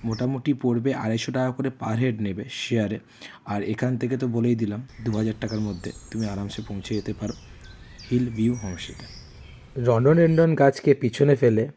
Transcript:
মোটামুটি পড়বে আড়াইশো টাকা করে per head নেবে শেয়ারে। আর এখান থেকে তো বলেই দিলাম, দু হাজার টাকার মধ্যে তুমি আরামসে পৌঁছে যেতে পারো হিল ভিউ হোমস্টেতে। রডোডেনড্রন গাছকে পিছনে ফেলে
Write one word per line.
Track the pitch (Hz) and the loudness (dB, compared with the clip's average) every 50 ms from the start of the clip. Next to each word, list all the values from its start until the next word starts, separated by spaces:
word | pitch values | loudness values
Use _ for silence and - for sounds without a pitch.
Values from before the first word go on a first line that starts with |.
| - 117 | -4 -4
মোটামুটি | 110 110 123 127 139 127 127 151 139 127 | -4 -2 -2 -2 -2 -2 -2 -2 -2 0
পড়বে | - 123 117 120 117 135 127 127 117 | 0 0 0 2 0 -2 -2 -2 -2
আড়াইশো | 113 113 113 - - 123 | -2 -2 -2 -2 -4 -2
টাকা | 127 127 127 127 | -2 -2 -2 -2
করে | 131 135 135 131 - | -4 -6 -6 -6 -6
per | 120 110 110 117 | -6 -4 -2 0
head | 127 127 117 107 107 | 0 -2 -2 -2 -4
নেবে | 101 92 104 123 131 - - | -6 -4 -6 -10 -10 -10 -10
শেয়ারে। | - - 120 113 107 98 110 - - _ - - - - - - _ - | -4 -2 0 0 0 0 -4 -8 -10 _ -20 -20 -20 -20 -20 -18 _ -6
আর | 104 101 - 98 | -4 -4 -2 -4
এখান | 110 - 127 127 127 117 | -4 -2 -2 -2 -2 -2
থেকে | 127 117 131 123 | -2 -4 -2 -2
তো | 131 123 113 | -2 -2 -2
বলেই | 117 117 120 120 110 | 0 2 2 0 0
দিলাম, | 113 104 104 110 131 131 - - 113 | -2 -4 -4 -8 -10 -14 -16 -8 -6
দু | 120 107 107 | -4 -2 0
হাজার | 110 110 104 - | -2 -2 -4 -4
টাকার | - 104 110 107 107 104 | -6 -6 -4 -4 -4 -4
মধ্যে | 95 87 90 98 - - - - | -6 -8 -10 -12 -12 -14 -16 -10
তুমি | - 110 110 104 | -6 -6 -4 -4
আরামসে | 101 95 101 101 - - 110 - | -4 -6 -8 -8 -8 -12 -10 -10
পৌঁছে | 107 98 92 - 110 104 | -10 -10 -8 -6 -6 -6
যেতে | - - 107 - | -4 -6 -8 -6
পারো | 107 101 - - - - - - - - - - - - - - - - | -8 -8 -8 -10 -16 -20 -20 -20 -20 -20 -20 -20 -20 -20 -20 -20 -6 -2
হিল | 123 123 127 120 113 | -2 0 0 -2 -2
ভিউ | 107 110 120 120 117 | 0 0 0 0 -2
হোমস্টেতে। | 104 95 90 85 - - - - - - - - - - - - - - - - - - - 135 120 120 | -6 -10 -10 -10 -12 -14 -14 -16 -18 -18 -18 -20 -20 -20 -20 -20 -20 -20 -20 -20 -20 -12 -8 0 2 4
রডোডেনড্রন | 120 113 123 139 160 170 170 165 160 160 165 165 160 147 | 4 6 6 6 8 8 6 6 6 6 4 4 6 6
গাছকে | 139 139 139 - - 151 135 - | 6 4 4 4 4 4 4 4
পিছনে | 143 113 - - 143 143 139 - | 2 -2 2 2 4 4 6 6
ফেলে | 131 120 110 110 113 143 - | 6 4 4 4 0 -2 -6